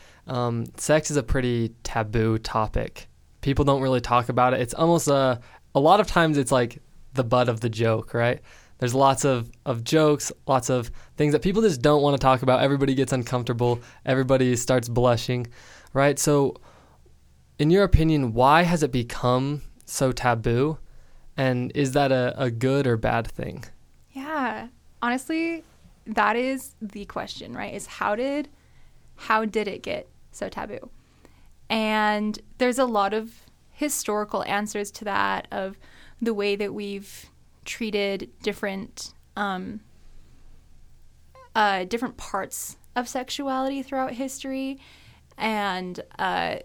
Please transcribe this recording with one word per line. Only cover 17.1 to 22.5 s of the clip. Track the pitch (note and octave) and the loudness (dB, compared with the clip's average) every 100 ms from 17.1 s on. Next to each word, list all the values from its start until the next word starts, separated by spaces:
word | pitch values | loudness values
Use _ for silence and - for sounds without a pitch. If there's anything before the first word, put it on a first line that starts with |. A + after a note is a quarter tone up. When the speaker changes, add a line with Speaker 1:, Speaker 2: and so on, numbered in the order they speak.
| - _ _ _ - | -20 _ _ _ 0
Speaker 1:
in | D3+ | 4
your | F#3+ | 4
opinion, | G3 - D#3+ D3+ B2 | 6 4 4 2 2
why | A2+ C3+ D#3+ | 4 6 6
has | F3 F3 | 4 2
it | C#3 | 0
become | B2 A#2+ - B2 B2+ C#3 D3 - - - | 0 -4 0 2 2 0 -4 -10 -18 -10
so | - C3 | -2 -2
taboo? | A#2+ B2 A#2 A#2 A#2 D3+ D#3 - - - - - - | 0 0 0 2 2 0 -2 -12 -20 -20 -20 -12 -4
And | C3 B2 B2 D3 | -2 0 -2 -2
is | C3+ | 0
that | C#3+ C#3 | 2 2
a, | B2+ B2 C#3 | 2 0 -2
a | B2+ | -4